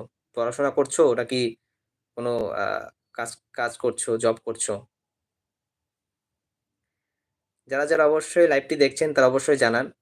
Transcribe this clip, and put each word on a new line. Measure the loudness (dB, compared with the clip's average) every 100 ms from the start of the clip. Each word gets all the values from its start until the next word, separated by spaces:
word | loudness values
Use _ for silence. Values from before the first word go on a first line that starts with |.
| -10 _ _ -6
পড়াশোনা | -6 -2 -2
করছো | 0 -2 2 2 2
নাকি | -2 -2 -4 -6 _ _ _ _ _ -8
কোনো, | -4 -4 -4 -4
আহ, | -4 -6 -10 _ _
কাজ, | -12 -10 -12 _
কাজ | -6 -6 -4
করছো, | -6 -4 -4 0
জব | 0 -2
করছো? | -6 -8 -6 -6 -10 _ _ _ _ _ _ _ _ _ _ _ _ _ _ _ _ _ _ _ _ _ _ _ _ _ _ _ -6
যারা, | -4 0
যারা | 4 4
অবশ্যই | 2 0 4 4
লাইভটি | 4 0 2
দেখছেন, | 2 2 0
তারা | 4 4
অবশ্যই | 4 0 2
জানান। | 2 2 -4 -10